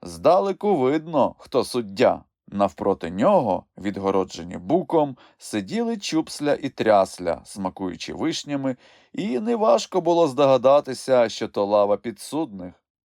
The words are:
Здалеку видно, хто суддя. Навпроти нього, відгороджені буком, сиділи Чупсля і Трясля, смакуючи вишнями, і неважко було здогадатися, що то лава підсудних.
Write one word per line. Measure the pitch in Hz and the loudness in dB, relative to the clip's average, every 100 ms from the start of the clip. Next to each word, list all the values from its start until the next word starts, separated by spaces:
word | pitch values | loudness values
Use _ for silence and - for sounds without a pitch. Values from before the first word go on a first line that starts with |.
Здалеку | 82 85 90 180 196 - 202 185 | -16 0 4 4 2 -2 0 2
видно, | 127 151 156 160 110 - | 2 0 -2 0 0 0
хто | - 135 | -6 -4
суддя. | 104 127 110 98 117 82 - _ _ | -2 -4 -6 2 2 2 -6 _ _
Навпроти | 98 98 - 107 95 82 | -2 -2 0 -2 -2 -2
нього, | 90 143 202 120 90 - - | 0 2 2 2 -2 -4 -10
відгороджені | 95 98 98 98 95 - 85 90 | -8 -4 0 0 0 -6 -12 -12
буком, | 87 160 170 170 147 127 - _ | -2 -2 0 0 0 -4 -20 _
сиділи | - 107 95 196 233 233 | -8 -6 -4 -4 -4 -4
Чупсля | - 156 156 - 147 | -4 -4 -4 -4 -2
і | 139 139 | -2 -2
Трясля, | - 110 104 95 - 90 78 - | -4 4 4 4 -2 -6 -6 -8
смакуючи | - 95 87 95 82 - | -8 -8 -6 -8 -8 -12
вишнями, | - 131 160 - 143 135 123 _ _ _ | -6 -4 -6 -6 -6 -6 -8 _ _ _
і | - 190 247 | -8 -4 -4
неважко | 220 233 214 233 - 190 | -2 0 2 2 2 -2
було | 165 170 165 | 0 2 2
здогадатися, | 127 139 131 120 143 143 127 - 127 113 | 4 4 4 6 4 2 -8 2 4 4
що | - 110 | 0 -6
то | - 101 | -2 2
лава | 104 101 101 | 4 4 2
підсудних. | 120 104 - 143 160 98 90 - _ _ | -2 -10 -8 -6 -6 -8 -14 -16 _ _